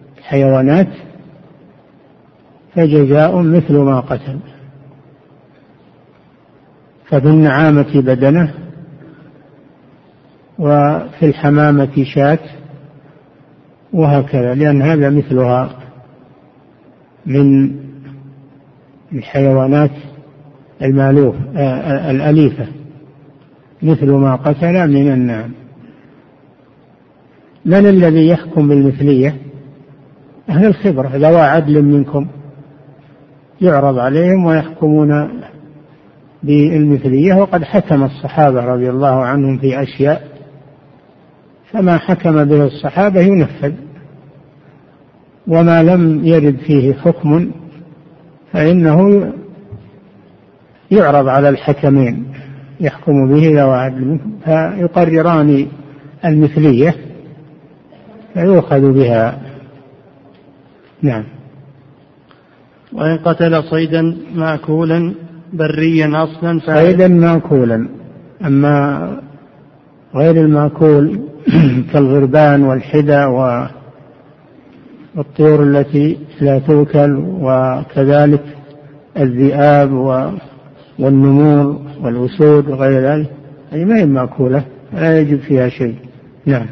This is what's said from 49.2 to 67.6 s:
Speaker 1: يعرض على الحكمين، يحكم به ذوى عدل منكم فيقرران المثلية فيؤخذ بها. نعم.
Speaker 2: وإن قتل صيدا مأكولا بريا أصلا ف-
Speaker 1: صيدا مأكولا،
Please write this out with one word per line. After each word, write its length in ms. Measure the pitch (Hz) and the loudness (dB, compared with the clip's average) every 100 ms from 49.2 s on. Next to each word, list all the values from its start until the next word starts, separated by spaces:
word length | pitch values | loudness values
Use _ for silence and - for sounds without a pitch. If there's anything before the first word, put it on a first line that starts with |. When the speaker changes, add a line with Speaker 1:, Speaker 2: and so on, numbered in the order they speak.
| 165 - - - - - - - _ _ _ _ _ _ _ _ - | 0 -10 -18 -20 -20 -20 -20 -20 _ _ _ _ _ _ _ _ 0
Speaker 1:
يعرض 380 | 202 156 143 131 | 2 4 2 2
على 200 | 135 143 | 2 2
الحكمين، 760 | 135 - 143 147 139 123 - - - - - - - | 0 -4 -2 0 2 0 -4 -12 -16 -20 -20 -20 -8
يحكم 480 | 151 - - 143 135 | -8 -4 -2 0 2
به 340 | 147 160 151 | 4 4 4
ذوى 140 | 135 127 | 2 0
عدل 280 | 131 131 | -4 -6
منكم 280 | 131 156 - - | -6 -6 -8 -10
فيقرران 1200 | 160 160 165 196 175 180 170 160 170 160 147 139 143 - - - - - | -2 -2 -2 -4 -4 0 0 2 2 2 2 2 -2 -10 -20 -20 -20 -8
المثلية 680 | 175 151 151 151 151 120 160 - - - - - - - - _ _ - - - - | -2 0 0 2 2 4 2 -2 -10 -20 -20 -20 -20 -20 -20 _ _ -20 -20 -20 -14
فيؤخذ 580 | 180 175 180 - 139 139 | -4 0 2 2 2 2
بها. 460 | 135 123 117 113 135 - - - - - - _ _ - _ _ _ _ _ _ _ | 2 2 0 -2 -6 -16 -20 -20 -20 -20 -20 _ _ -20 _ _ _ _ _ _ _
نعم. 220 | 147 113 104 - - - - _ _ _ _ _ _ _ _ _ _ _ _ | -6 -4 -10 -18 -20 -20 -20 _ _ _ _ _ _ _ _ _ _ _ _
Speaker 2:
وإن 260 | - 151 165 | -6 -4 -2
قتل 440 | 165 165 165 160 | -2 -2 0 -2
صيدا 540 | 156 160 160 165 165 165 - | -2 -4 -2 -2 -2 -4 -10
مأكولا 800 | 170 160 156 160 156 165 165 170 165 - - - | -8 -6 -6 -4 -4 -2 -2 -4 -8 -16 -20 -12
بريا 720 | 165 156 156 160 160 151 151 | -6 -4 -2 0 0 0 -2
أصلا 360 | 156 160 170 165 | -4 -6 -6 -4
ف- 40 | |
Speaker 1:
صيدا 440 | 156 156 170 185 185 | -2 2 2 4 4
مأكولا، 800 | 175 170 165 - 143 | 4 4 2 0 0